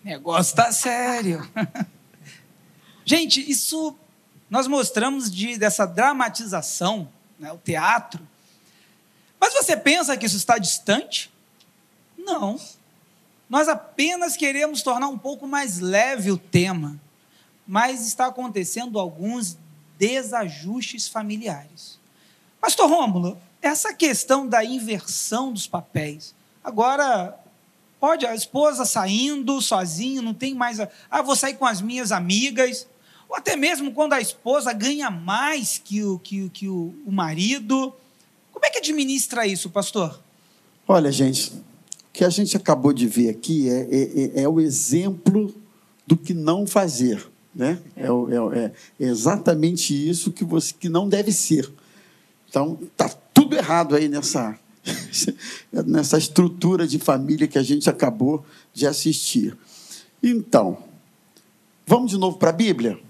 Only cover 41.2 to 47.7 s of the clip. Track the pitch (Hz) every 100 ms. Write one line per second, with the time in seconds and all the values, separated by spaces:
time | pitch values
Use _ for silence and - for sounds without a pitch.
41.2 | 135 131 - - - - _ - _ -
42.2 | 175 175 208 202 - 147 139 131 120 113
43.2 | 117 110 - 160 127 123 123 135 131 143
44.2 | 131 139 139 160 160 127 - 156 190 175
45.2 | - 202 202 - - _ _ _ - 165
46.2 | - 170 151 180 202 214 180 123 123 104
47.2 | - _ _ - 131